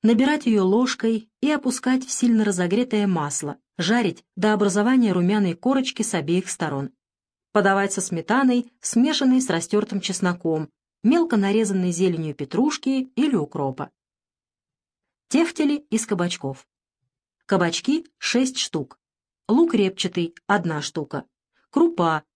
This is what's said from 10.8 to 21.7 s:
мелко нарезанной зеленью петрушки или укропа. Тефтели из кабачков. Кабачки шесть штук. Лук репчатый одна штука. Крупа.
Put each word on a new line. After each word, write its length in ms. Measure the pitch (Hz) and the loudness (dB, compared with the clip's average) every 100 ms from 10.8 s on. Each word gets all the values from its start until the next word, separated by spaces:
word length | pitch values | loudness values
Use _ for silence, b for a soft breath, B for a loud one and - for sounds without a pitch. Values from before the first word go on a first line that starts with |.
| _ _ | _ _
мелко 340 | 214 330 339 233 | 2 2 2 2
нарезанной 560 | 196 208 214 190 180 | 2 2 0 0 -2
зеленью 420 | 165 185 165 156 | 0 0 0 -6
петрушки 760 | 147 139 - 277 294 - 269 262 | -6 -6 0 0 -2 -2 -2 -4
или 220 | - 294 240 | -2 0 0
укропа. 540 | 147 - 139 131 143 _ _ _ _ _ _ _ _ _ _ _ _ _ _ | -2 -4 -6 -6 -12 _ _ _ _ _ _ _ _ _ _ _ _ _ _
Тефтели 560 | 262 339 - 294 294 _ | 0 0 0 -2 -2 _
из 160 | 220 - | -4 -2
кабачков. 600 | 196 175 - 135 135 _ _ _ _ _ _ _ _ | -4 -4 -4 -8 -10 _ _ _ _ _ _ _ _
Кабачки 640 | - 190 170 165 - 302 - _ | -2 0 0 -2 -2 -2 -4 _
шесть 400 | - 240 262 262 | -2 0 0 -2
штук. 420 | - 156 135 - _ _ _ _ - | -6 -6 -8 -16 _ _ _ _ 0
Лук 280 | 233 339 | 2 4
репчатый 600 | - 190 190 185 180 170 - _ | 2 0 0 -4 -2 -4 -6 _
одна 340 | 202 170 156 | 0 0 -4
штука. 460 | 143 - 147 147 - _ _ _ | -6 -8 -8 -8 -10 _ _ _
Крупа. 560 | _ | _